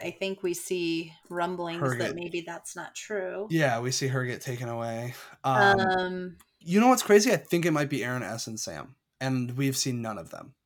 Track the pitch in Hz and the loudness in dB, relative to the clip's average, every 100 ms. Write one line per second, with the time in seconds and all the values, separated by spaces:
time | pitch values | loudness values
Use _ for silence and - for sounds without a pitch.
0 | 175 - 190 190 180 175 - 185 170 165 | -4 -6 -6 -4 -4 -4 -4 -2 0 -2
1 | 165 160 - 175 175 180 170 170 139 120 | -4 -12 -10 -4 -2 -2 -6 -2 -2 0
2 | 113 170 170 175 170 170 - 180 160 - | -2 -4 -6 -8 -8 -12 -12 -12 -12 -12
3 | - 214 185 180 214 165 143 117 123 131 | -6 -6 -4 -6 -2 2 2 2 -2 -2
4 | 135 131 123 113 - 120 123 117 117 113 | -2 -2 -2 -6 -6 -6 -6 -4 -4 -6
5 | 120 123 - - 135 131 98 98 190 185 | -8 -12 -18 -6 0 4 6 6 4 0
6 | 185 185 180 170 _ _ 165 190 247 247 | -2 -4 -8 -12 _ _ 2 6 8 6
7 | - 208 220 175 - 175 170 151 147 139 | 8 8 8 2 2 2 4 2 2 -2
8 | 120 127 95 113 - 110 - 80 - - | -2 -4 -4 -6 -8 -8 -8 -8 -12 -18
9 | _ _ 131 131 123 123 135 131 139 120 | _ _ -2 -2 -2 0 0 0 -2 -2
10 | 113 101 82 50 - _ | -4 -8 -10 -14 -16 _